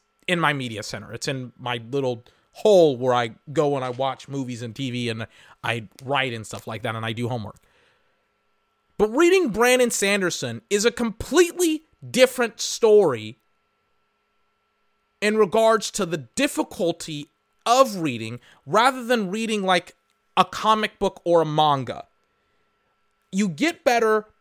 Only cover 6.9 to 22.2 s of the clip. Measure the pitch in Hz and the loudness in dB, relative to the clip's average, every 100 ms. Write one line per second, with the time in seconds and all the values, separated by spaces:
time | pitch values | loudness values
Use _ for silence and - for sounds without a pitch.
6.9 | 113 113 117 120 120 101 - _ _ _ | -6 -6 -6 -6 -6 -10 -16 _ _ _
7.9 | _ _ _ _ _ _ _ _ _ _ | _ _ _ _ _ _ _ _ _ _
8.9 | - 214 240 339 381 311 196 240 254 240 | -2 0 4 4 4 2 2 2 4 2
9.9 | - 196 202 180 - 123 117 - 208 226 | 0 0 0 -2 -4 -8 -10 -4 0 0
10.9 | 233 233 - - 311 339 339 349 311 - | 0 -4 -6 0 4 2 2 0 0 -8
11.9 | _ 127 233 254 - 233 - - - 220 | _ -6 2 2 2 -6 -4 -8 0 4
12.9 | 208 175 117 110 113 _ _ _ _ _ | 6 4 0 -8 -16 _ _ _ _ _
13.9 | _ _ _ _ _ _ _ _ _ _ | _ _ _ _ _ _ _ _ _ _
14.9 | _ _ _ 208 214 196 214 226 220 - | _ _ _ 0 2 2 4 4 4 0
15.9 | - 180 165 120 - 277 - - - 175 | -4 -4 -4 -6 -2 -2 -2 -6 -2 -2
16.9 | 170 - 147 147 _ _ _ - 254 262 | -2 -10 -12 -14 _ _ _ 2 4 4
17.9 | 196 160 117 110 120 - _ - 190 247 | 2 -4 -4 -8 -12 -18 _ -2 2 2
18.9 | 262 233 240 190 214 226 214 190 180 - | 0 -2 -2 0 -4 -4 -2 0 0 0
19.9 | _ _ _ _ - 180 - 220 214 214 | _ _ _ _ 0 0 0 0 2 0
20.9 | - 190 - 175 170 156 151 156 139 117 | -4 -4 -4 2 2 2 2 2 2 -2
21.9 | 87 - _ | -10 -14 _